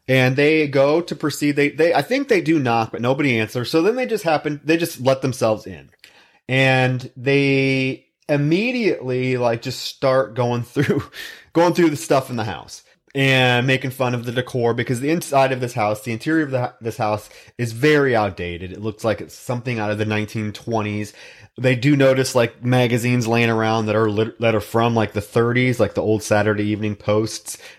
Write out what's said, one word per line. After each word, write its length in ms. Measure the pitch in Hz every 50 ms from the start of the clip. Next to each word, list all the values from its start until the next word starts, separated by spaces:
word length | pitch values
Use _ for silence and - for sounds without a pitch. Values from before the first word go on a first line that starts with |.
| _
And 280 | - 131 131 131 127 131
they 320 | 139 143 147 156 156 151
go 340 | 143 135 139 135 143 151 170
to 140 | 170 - 175
proceed. 400 | - - 151 - - 147 147 139
They, 140 | 147 143 147
they, 220 | 143 139 156 175
I 120 | - - 147
think 240 | - 240 277 277
they 120 | - 233 180
do 200 | 147 151 165 156
knock, 320 | 131 120 117 117 113 110
but 100 | - -
nobody 380 | 113 123 135 147 147 139 120 113
answers. 320 | 110 104 - 123 120 -
So 100 | - 160
then 140 | 170 202 240
they 100 | 262 254
just 180 | 208 226 208 -
happen, 380 | 170 156 147 - 151 147 147 -
they 140 | 147 165
just 240 | 170 170 - - -
let 220 | 123 131 135 131 139
themselves 420 | 131 120 - 120 110 110 107 -
in. 240 | 92 92 73 67 - _ _ - - _ _ _ _ _ _ _
And 640 | - 127 131 135 135 131 127 127 127 127 123 131 - -
they 880 | 123 120 135 139 143 139 139 139 135 135 135 135 131 131 131 - - _ _ _ _ _ -
immediately, 1080 | 151 143 143 151 165 185 220 247 254 247 226 180 147 - 120 127 127 127 127 127 127
like, 260 | 123 123 120 117 113 -
just 160 | 127 123 -
start 560 | - - - - - 135 131 135 131 - 113
going 260 | 123 120 120 120 120
<laughs> 0 |
through, 480 | 120 - - 143 143 - - - - - - - - - - - - _ -
going 200 | 160 170 175 -
through 160 | 180 175 160
the 60 | 151
stuff 340 | 139 - - 156 135 131 -
in 60 | 127
the 80 | 117 107
house 400 | 107 85 62 52 - - - - _ _ _ _ _ -
and 500 | 139 135 135 131 131 127 123 123 120 123
making 240 | 135 131 131 135 131
fun 240 | 127 - 131 123 123
of 120 | 120 117
the 60 | 123
decor, 440 | 120 127 123 - - 127 117 117 117
because 240 | 120 120 - 131 117
the 100 | 131 147
inside 420 | 165 175 - - 139 139 135 135
of 80 | 135 123
this 140 | 127 120 -
house, 300 | 123 107 104 107 107 -
the 80 | 120
interior 320 | 113 110 - 156 160 160 156
of 80 | 135
the, 240 | 127 123 123 123 - _
this 160 | 110 117 104
house 300 | - 113 107 107 110 - - - - - - _
is 140 | - 120 113
very 440 | 110 113 135 151 151 147 139 135 120
outdated. 560 | 110 107 101 90 - 87 87 87 85 92 90
It 100 | 87 98
looks 220 | 104 110 107 - -
like 180 | 113 104 -
it's 120 | 90 76 -
something 460 | - - - 127 120 117 127 120 113
out 100 | 107 104
of 80 | 104
the 80 | 104 107
nineteen 460 | 107 107 107 107 104 - 117 107 107
twenties. 640 | 101 - - 117 110 110 104 104 104 104 104 - - - - - - - - _ _
They 180 | - 123 131 131
do 200 | 120 110 143 147
notice, 400 | 139 135 135 131 131 131 - -
like, 280 | 127 117 117 - - -
magazines 640 | 123 127 127 123 117 117 113 113 123 123 123 117
laying 220 | 110 117 117 117 113
around 380 | 113 110 110 110 110 113 110
that 80 | 107 107
are 160 | 110 113 107
lit-, 280 | 104 104 113 113 - -
that 140 | 117 113 110
are 80 | 104
from, 320 | 98 - - 113 117 117 117
like, 200 | 113 107 101 -
the 80 | 104
thirties, 580 | - - - 120 117 120 120 123 127 127 123 -
like 160 | 107 92 -
the 80 | 101 80
old 180 | 104 110 104
Saturday 440 | - - 107 104 104 107 104 104 104
Evening 300 | 104 104 101 107 107 104
Posts 600 | - - - 104 107 113 110 - - - - - - - - -